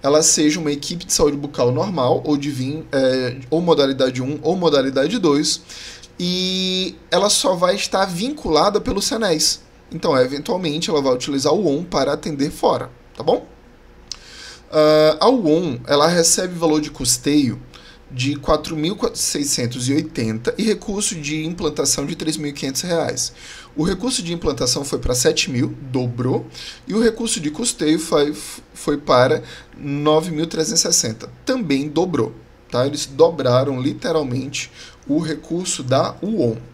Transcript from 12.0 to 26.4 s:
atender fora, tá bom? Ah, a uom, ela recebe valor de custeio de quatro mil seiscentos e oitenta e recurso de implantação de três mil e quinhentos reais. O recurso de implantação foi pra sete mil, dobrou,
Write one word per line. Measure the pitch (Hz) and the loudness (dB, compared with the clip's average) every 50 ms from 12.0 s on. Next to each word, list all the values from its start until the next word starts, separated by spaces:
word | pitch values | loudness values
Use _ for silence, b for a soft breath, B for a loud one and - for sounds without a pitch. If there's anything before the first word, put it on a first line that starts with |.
| 135 139 143 | 2 2 0
atender | 151 - - 156 135 139 156 | -2 -4 -6 -4 -2 -2 -2
fora, | - - - 254 165 120 - - - - - - - | -2 0 0 2 2 2 -2 -8 -14 -20 -20 -20 -14
tá | - 117 | -6 0
bom? | - 202 - - - - - - - - - - - - - - - B B B B B B B B B B B - | 0 0 0 0 -8 -20 -20 -20 -20 -20 -20 -20 -20 -20 -20 -18 -18 B B B B B B B B B B B -2
Ah, | - 151 156 151 156 151 156 156 151 - | 2 4 6 6 6 6 6 6 4 4
a | 170 220 | 4 4
uom, | 269 254 202 156 151 165 180 165 123 117 123 | 4 4 4 4 4 4 2 0 -4 -6 -2
ela | - 143 143 147 165 | 2 4 4 6 4
recebe | 175 175 165 165 - - 185 180 180 170 | 4 4 4 4 2 2 0 -4 -4 0
valor | 165 165 151 156 | 2 2 2 2
de | 147 151 | 0 -2
custeio | - - 180 - - - - 147 143 147 143 120 101 - - - B B B B B B B - | -8 -6 -2 -2 -2 0 0 2 4 4 4 2 0 -4 -10 -18 B B B B B B B -16
de | 131 123 127 139 147 | -8 -4 -2 -2 -2
quatro | 147 - - 160 151 151 - 165 | -4 0 0 0 0 0 -4 -4
mil | 156 151 165 208 202 - - - | -2 -2 -2 -2 -2 -2 -4 -2
seiscentos | - - - - 147 143 285 - - 131 120 123 123 127 123 | -2 -4 -4 -2 -2 -2 -2 -2 -2 -2 -4 -4 -4 -2 0
e | 139 | 0
oitenta | 151 160 160 - - 120 110 110 110 120 - - | 0 0 -2 -4 -4 -2 -2 -2 -2 -2 -4 -2
e | - 190 | 0 0
recurso | 220 208 185 - - 196 196 208 - - | 0 0 -2 -2 -6 -4 -4 -2 -4 -4
de | 165 147 143 151 156 156 | -6 -6 -6 -4 -4 -4
implantação | 160 170 175 190 156 143 - 147 135 - - 143 | -6 -6 -4 -4 -4 -2 -2 -2 0 0 -2 -2
de | 143 170 | -6 -6
três | - 151 151 156 | -6 -4 -4 -4
mil | 156 151 147 | -4 -6 -8
e | 143 | -8
quinhentos | 143 - 135 135 131 - | -6 -8 -6 -6 -6 -4
reais. | 175 165 165 147 - - 120 - - B B B B B B B B B | -2 -2 -2 0 -2 -4 -4 -6 -8 B B B B B B B B B
O | - 151 | -2 -2
recurso | 180 196 185 - 247 254 - 185 | -2 -2 -2 -2 -4 -4 -2 -4
de | 170 170 | -4 -6
implantação | 165 - 160 139 127 143 151 - 160 143 | -4 -2 -4 -2 0 0 -2 -2 -2 -4
foi | 139 - - | -4 -6 -4
pra | 120 - 127 | -2 -2 -2
sete | 123 - 160 156 156 - - | 2 2 2 2 2 -2 -2
mil, | 135 120 135 - - - - - - | 0 -2 -2 -2 -4 -8 -10 -4 -2
dobrou, | 131 123 123 120 - 123 127 151 233 | -2 -2 -2 -4 -2 -2 0 0 -2